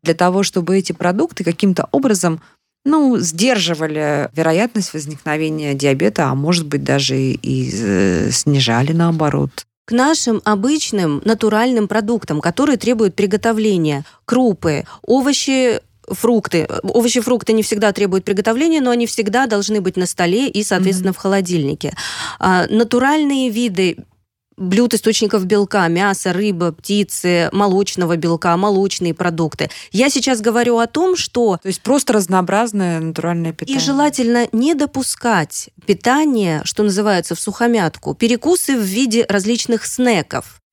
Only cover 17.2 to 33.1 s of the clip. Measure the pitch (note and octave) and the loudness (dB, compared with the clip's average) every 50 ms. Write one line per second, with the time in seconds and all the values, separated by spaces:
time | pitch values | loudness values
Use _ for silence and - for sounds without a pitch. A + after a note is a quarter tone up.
17.2 | A3 B3 B3+ A3 - - A3 A3 G#3 - A3+ G#3 G3+ G#3 G3 - G3+ G3 F3+ F#3+ | 0 0 -2 0 2 2 2 2 2 0 -2 0 0 0 2 2 0 0 0 -2
18.2 | F#3 - G3+ F#3+ G3+ A3 A3+ B3 D#4 E4+ D#4+ D#4 C4 B3 A#3+ A#3+ A#3 A3+ - - | 0 0 -2 0 0 0 0 2 2 2 2 2 2 2 2 0 0 -2 -2 -4
19.2 | A3 A3 G3+ B3 C4+ B3 G#3+ G3+ G3+ G3+ G#3+ G#3+ F3+ F#3 F3 F#3 F3+ F3 - - | -2 0 0 0 0 2 0 -2 0 0 -2 -2 -2 -2 -2 -2 -4 -4 -2 -2
20.2 | F3+ F3 F3+ A3+ C4+ C4 - G#3 G#3 - G#3 F#3 F#3+ F#3 G3 F#3 F#3 F#3+ F#3 - | 0 0 2 0 0 0 -2 -4 -2 0 0 2 2 0 0 0 -2 -2 -4 -2
21.2 | - G3 G3 G3 F#3+ F3 F3+ E3+ C#3+ C#3 D3 - - D3 - - - - - - | -2 0 0 0 0 0 -2 -2 -2 -2 -4 -4 -6 -8 -8 -8 -10 -10 -10 -10
22.2 | - - - - - F#3 F#3 F#3 F3 - - G#3+ A#3 A3+ A#3+ A#3+ B3+ C4+ D4 D#4 | -10 -12 -8 -2 0 2 2 2 2 2 2 0 0 2 2 0 2 2 2 2
23.2 | D4+ C#4+ C#4 C4+ C4 B3+ G#3 A3+ A#3+ A#3+ F#3 E3+ F#3+ F3+ - - - _ _ _ | 2 2 0 0 0 -2 0 -2 -2 -2 0 0 0 -2 -2 -4 -14 _ _ _
24.2 | _ _ _ _ _ _ _ - F#3+ F3+ F#3 G#3 A#3+ A#3 A#3 G#3+ - A3 A3 - | _ _ _ _ _ _ _ -8 -4 0 2 2 2 2 0 0 0 0 0 2
25.2 | A3+ G3+ - G#3 F#3 F3+ G#3+ G3+ G3+ F#3+ - G3+ F3+ E3 E3+ F3 G3 G3+ G3 F#3+ | 0 0 0 0 0 2 2 2 2 2 0 0 2 2 2 2 2 0 0 -2
26.2 | - F#3+ F3+ F3+ G#3 G#3 G3 E3 F3 E3+ D#3+ - - - G3+ G#3 G3+ - - - | -2 -2 -2 0 0 -2 -2 0 -2 -4 -4 -6 -6 -2 0 0 0 -2 -4 -4
27.2 | - F3+ F3 E3+ E3 D#3+ - F#3+ G#3 G3+ F#3 G3 G3+ G3 - F#3 F3 D#3+ F3 E3 | -2 0 2 2 0 0 0 0 2 2 2 0 0 -2 -2 -2 0 0 0 0
28.2 | D#3 E3+ E3+ D#3+ - F3+ E3+ F3 G3 G#3 G3+ F#3+ G3 G3 - - F3+ E3+ D#3 - | 0 -2 -2 0 0 0 0 2 2 2 2 2 0 0 -2 -2 -4 -4 -4 -2
29.2 | F3+ F3 E3 D#3+ E3 D3+ - - C#3 - - - - - - F#3+ B3+ C#4+ C4+ C4+ | -2 -4 -2 -2 -2 -4 -2 -6 -8 -8 -8 -14 -18 -6 -2 0 0 2 2 0
30.2 | A#3 C4+ B3+ A3 G#3 A#3 G#3+ A#3+ A#3+ B3 A#3+ A3+ A#3 A#3 - D4 F4 F#4+ F#4 E4+ | 0 0 -2 0 0 0 2 2 2 2 2 2 0 0 0 0 0 0 0 -2
31.2 | - - _ B3 A#3+ A3 F3+ E3+ _ F#3+ F#3 - _ - C4 D4 - - G#3 G#3+ | -4 -4 _ 0 2 2 0 0 _ -6 -8 -6 _ 0 0 2 2 2 2 0
32.2 | F#3+ E3+ F#3+ F#3 F3+ F3 F#3 G#3 A#3 A#3 G#3 G3+ F#3 F3 E3+ D#3+ D#3+ E3 | 2 2 2 2 2 2 0 0 0 0 -2 -2 0 0 -2 -2 -4 -6